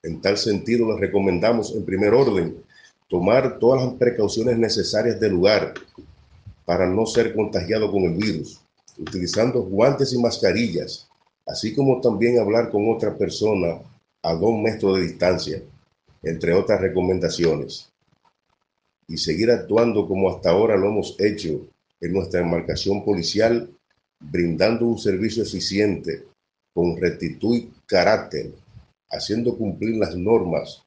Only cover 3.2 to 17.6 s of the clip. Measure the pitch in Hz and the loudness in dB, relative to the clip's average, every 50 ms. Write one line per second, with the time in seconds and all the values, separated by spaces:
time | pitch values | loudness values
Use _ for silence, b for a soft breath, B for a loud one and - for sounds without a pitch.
3.2 | 87 98 113 131 131 131 - - - 117 131 131 127 123 123 - 123 120 120 - | 2 4 4 4 4 2 -2 2 4 4 4 4 0 -2 -2 0 0 0 2 0
4.2 | 107 98 - 113 110 123 120 113 117 107 - 107 92 - - 107 110 120 110 98 | -2 -2 0 -2 0 0 2 2 0 0 0 -2 -2 0 0 0 0 0 0 0
5.2 | 110 104 95 87 90 101 107 98 82 - - - - _ _ - - - - _ | 0 0 2 4 4 4 4 4 0 -2 -8 -14 -20 _ _ -20 -20 -20 -20 _
6.2 | _ _ _ - _ - - _ _ - 87 90 92 90 92 104 113 110 - 120 | _ _ _ -20 _ -20 -20 _ _ -2 0 0 2 0 2 0 -2 0 2 0
7.2 | 113 110 - 107 107 101 - 95 87 87 110 110 107 98 92 101 92 87 85 87 | 0 0 0 -2 -2 -2 -2 -6 -4 -2 -2 0 0 0 0 0 0 0 0 0
8.2 | 107 110 90 80 71 - - - _ _ _ _ _ - _ - 78 - 104 95 | -2 -2 -2 -4 -8 -12 -16 -20 _ _ _ _ _ -20 _ -14 -14 -10 -6 -6
9.2 | 90 92 - 104 113 131 123 123 98 92 98 101 113 139 139 - 139 127 127 123 | -6 -4 0 0 0 2 0 -2 -4 -2 2 2 4 4 4 2 0 0 0 0
10.2 | 120 117 - - - 98 87 107 120 107 80 - - 73 - - - _ _ _ | 0 0 0 2 2 2 2 2 0 -2 -2 -4 -6 -6 -12 -16 -18 _ _ _
11.2 | _ _ _ _ _ - - - - 110 - - 139 135 127 123 - 123 110 95 | _ _ _ _ _ -12 -10 -6 -6 -4 -2 2 2 4 2 4 2 0 2 4
12.2 | 110 117 123 120 107 98 107 117 120 107 - 101 104 113 110 110 - 104 92 - | 2 4 4 4 4 4 2 2 0 0 0 0 2 2 0 0 -2 -4 -2 -2
13.2 | 104 87 - - 107 104 107 95 87 85 82 82 - - - _ _ _ _ _ | -4 -4 -2 -2 0 0 0 0 0 -2 -4 -6 -10 -20 -20 _ _ _ _ _
14.2 | - 85 82 82 92 110 117 107 104 113 104 - - 98 95 95 90 82 - - | -4 -4 -2 2 2 0 0 2 0 -2 -2 0 0 0 2 2 0 -4 -4 0
15.2 | 87 90 92 82 - 80 80 80 - - - _ _ _ _ _ _ _ _ _ | 0 0 0 0 -4 -6 -8 -10 -10 -16 -20 _ _ _ _ _ _ _ _ _
16.2 | - 80 82 82 85 85 85 95 98 - 107 98 92 92 82 92 90 90 95 90 | -8 -8 -6 -4 0 2 2 2 2 2 0 0 0 -2 0 0 0 0 0 0
17.2 | 82 80 - - 85 82 78 73 | 0 -2 -2 0 0 0 0 0